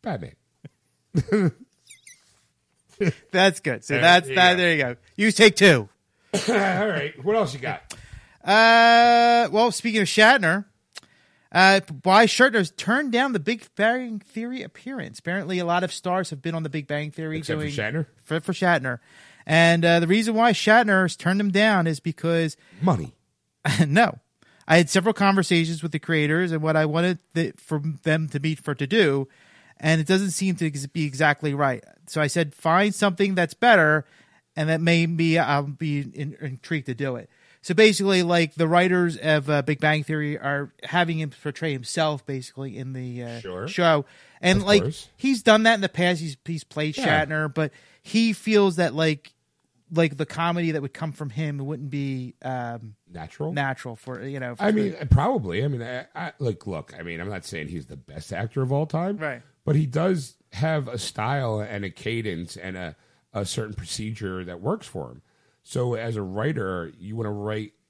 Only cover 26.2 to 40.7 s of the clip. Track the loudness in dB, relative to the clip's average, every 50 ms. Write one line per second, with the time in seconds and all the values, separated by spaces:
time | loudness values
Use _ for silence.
26.2 | 2 2 0 0 0 -2 -2 -2 -2 0 2 2 0 0 0 0 0 0 -2 -4
27.2 | _ _ _ -4 -4 -4 -6 -12 -8 -6 -6 -4 -4 -6 -8 -4 _ -2 0 0
28.2 | -2 -4 -6 -4 -4 -4 -4 -4 -6 -8 -4 -4 -4 0 2 4 4 4 2 0
29.2 | -2 _ _ _ _ _ _ _ _ _ _ _ 0 0 0 0 2 2 2 2
30.2 | 2 -2 -4 -2 -2 -2 -2 -2 -4 -4 -4 -6 -10 -8 _ -4 -4 -4 -2 0
31.2 | 2 2 2 0 -4 -4 -2 0 0 -2 -2 -4 -10 -20 _ _ _ -8 -4 -2
32.2 | -2 0 0 -2 -2 -4 -6 -4 -2 2 2 2 2 0 0 0 0 0 2 0
33.2 | -2 0 2 0 -2 -2 -2 _ 4 6 6 6 6 4 2 0 -2 _ _ _
34.2 | _ _ _ _ _ _ _ -4 -2 -2 -2 0 2 2 2 2 2 0 0 0
35.2 | 0 2 2 2 2 0 0 -2 -2 -4 -8 -8 -6 -4 -4 -4 -6 -8 -10 -10
36.2 | -10 -10 -10 -10 -10 -12 -12 -12 -8 -6 -6 -6 -4 -8 -8 -6 -6 -6 -6 -8
37.2 | -12 _ _ _ _ _ _ _ -6 -2 4 6 6 6 6 4 0 2 2 2
38.2 | 2 2 2 2 2 0 _ -2 0 4 4 4 4 4 2 2 2 0 -2 -4
39.2 | 0 0 0 0 2 0 -2 0 0 -2 -2 0 0 0 0 0 -2 -4 -4 -4
40.2 | -4 -4 -6 -6 -6 -4 -4 -4 -6 -10